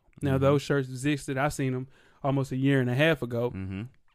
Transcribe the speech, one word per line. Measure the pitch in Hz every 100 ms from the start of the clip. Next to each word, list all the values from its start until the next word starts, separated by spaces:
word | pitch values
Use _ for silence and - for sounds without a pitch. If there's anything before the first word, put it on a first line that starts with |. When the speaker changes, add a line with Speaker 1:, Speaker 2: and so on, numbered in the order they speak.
| _ -
Speaker 1:
Now, | 143 135
Speaker 2:
Mm-hmm. |
Speaker 1:
those | 139 143
shirts | - 143 127
existed. | 131 143 143 - 131
I | 147
seen | 143 131
'em | 127 131 _ _ -
almost | 139 139 135
a | 131
year | 135 139
and | 123
a | 123
half | 160 147
ago. | 120 117 120
Speaker 2:
Mm-hmm. | 95 95 95 120 _ _